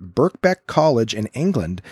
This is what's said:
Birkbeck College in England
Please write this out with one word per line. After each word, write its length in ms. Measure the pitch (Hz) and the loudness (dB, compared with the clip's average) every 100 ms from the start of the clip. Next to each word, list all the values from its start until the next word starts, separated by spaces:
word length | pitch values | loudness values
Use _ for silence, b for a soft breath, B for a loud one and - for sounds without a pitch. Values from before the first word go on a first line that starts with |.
Birkbeck 680 | 92 85 160 - 185 185 - | -8 0 0 2 -2 -2 -2
College 480 | - 156 123 113 | 2 4 4 0
in 120 | 104 107 | -2 -6
England 560 | - 175 151 82 90 - | -2 -2 0 -2 -6 -12